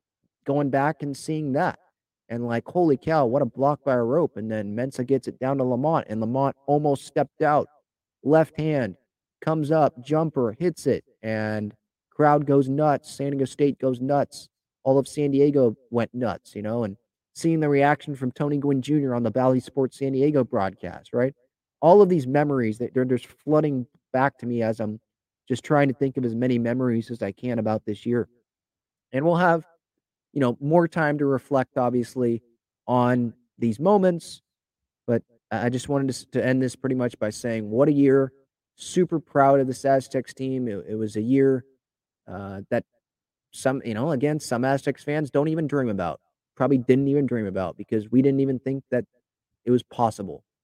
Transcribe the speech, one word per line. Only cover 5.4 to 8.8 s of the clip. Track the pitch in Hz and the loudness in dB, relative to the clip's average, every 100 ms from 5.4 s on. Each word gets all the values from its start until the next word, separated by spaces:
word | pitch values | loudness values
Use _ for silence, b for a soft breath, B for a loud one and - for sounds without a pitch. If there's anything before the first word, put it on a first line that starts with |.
| 131 139 | -4 -2
to | |
Lamont, | 127 123 151 156 - | -2 0 0 0 -2
and | 110 | -4
Lamont | 113 131 139 - - | -2 -2 -2 -4 0
almost | 147 147 139 - | 0 2 -2 -4
stepped | 151 139 - | -4 -4 -2
out, | 151 147 - _ _ _ _ _ | 0 0 -2 _ _ _ _ _
left | 135 160 151 - | 2 4 4 -2
hand, | 156 143 | -2 0